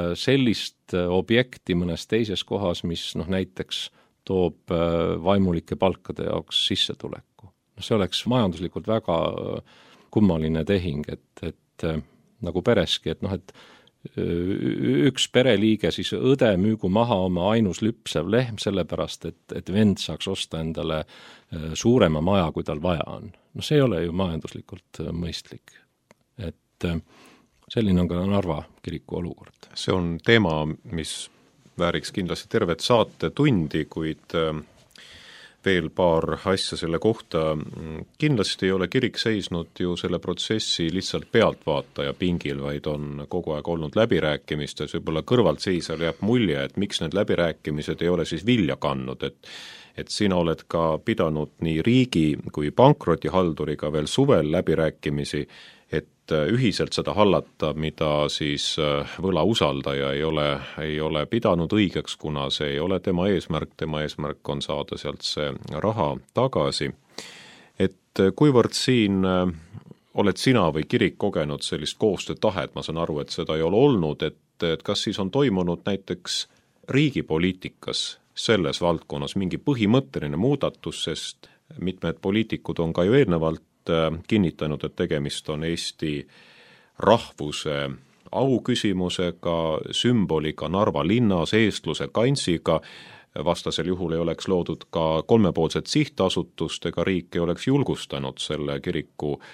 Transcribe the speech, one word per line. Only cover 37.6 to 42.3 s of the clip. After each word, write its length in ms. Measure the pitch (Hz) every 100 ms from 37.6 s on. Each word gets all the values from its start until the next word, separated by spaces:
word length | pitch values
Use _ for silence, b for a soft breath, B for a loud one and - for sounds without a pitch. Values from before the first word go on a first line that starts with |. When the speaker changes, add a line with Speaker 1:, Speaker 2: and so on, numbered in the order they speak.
| - 87 80 80 - _
Speaker 2:
Kindlasti 480 | 151 127 95 - 95
ei 60 |
ole 160 | 95 90
kirik 300 | 131 113 -
seisnud 600 | 117 110 87 87 80 -
ju 160 | 90 85
selle 200 | 90 87
protsessi 680 | - 87 - 110 - - 82
lihtsalt 340 | 87 - 85 76
pealtvaataja 800 | 117 92 67 - 71 - - 69 67
pingil, 420 | 90